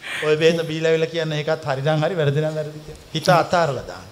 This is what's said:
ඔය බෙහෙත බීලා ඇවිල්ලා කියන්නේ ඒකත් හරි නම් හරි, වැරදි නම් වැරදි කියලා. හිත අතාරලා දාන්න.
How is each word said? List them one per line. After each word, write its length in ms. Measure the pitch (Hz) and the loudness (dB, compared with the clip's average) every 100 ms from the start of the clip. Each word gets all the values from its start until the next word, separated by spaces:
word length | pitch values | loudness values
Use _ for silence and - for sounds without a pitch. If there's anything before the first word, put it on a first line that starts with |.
| - - | -12 -6
ඔය 140 | 151 151 | 0 4
බෙහෙත 300 | 165 170 147 | 4 4 -2
බීලා 240 | 160 160 | -2 2
ඇවිල්ලා 220 | 160 160 | 2 0
කියන්නේ 260 | 165 160 151 | -2 -4 -4
ඒකත් 260 | 151 156 | -2 -2
හරි 180 | 147 135 | -2 -2
නම් 200 | 147 156 | 0 2
හරි, 120 | 160 180 | 0 0
වැරදි 240 | 143 143 | 0 0
නම් 140 | 156 | -2
වැරදි 240 | 156 151 151 | -4 -8 -10
කියලා. 280 | - - - | -16 -18 -10
හිත 180 | 160 185 | -2 4
අතාරලා 560 | 175 - 175 156 120 92 | 4 4 0 0 -2 -8
දාන්න. 220 | 90 101 | -14 -18